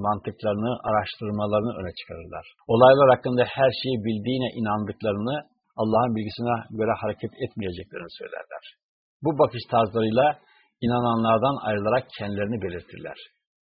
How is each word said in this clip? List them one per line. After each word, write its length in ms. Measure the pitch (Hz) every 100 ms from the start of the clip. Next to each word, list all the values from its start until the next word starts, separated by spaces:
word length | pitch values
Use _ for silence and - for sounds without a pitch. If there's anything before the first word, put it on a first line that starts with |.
| 101
mantıklarını, 640 | 104 - - 110 104 117 120 -
araştırmalarını 840 | 107 98 - 107 104 104 107 117 95
öne 120 | 90 -
çıkarırlar. 460 | - 85 85 82 - _ -
Olaylar 420 | 113 127 139 135 123
hakkında 280 | 135 123 120 -
her 140 | 135 -
şeyi 160 | 131 123 104
bildiğine 440 | 107 107 131 123 120
inandıklarını, 760 | 110 107 104 - 107 101 113 147 - _ _ -
Allah'ın 340 | 110 110 123 110
bilgisine 380 | 104 107 120 117 - 110
göre 140 | 110 107
hareket 320 | 107 104 113 -
etmeyeceklerini 680 | 127 - 95 87 - 101 85 -
söylerler. 440 | - - - - - _ _ _ _ _ 143
Bu 40 | 143
bakış 220 | 147 117 -
tarzlarıyla 560 | 120 107 113 110 113 147 147 _ _ _ - 117
inananlardan 680 | 120 120 117 113 113 131 139 107
ayrılarak 380 | 104 104 127 - -
kendilerini 400 | 104 101 104 117 92
belirtirler. 520 | 87 - - 78 69 - _ _ _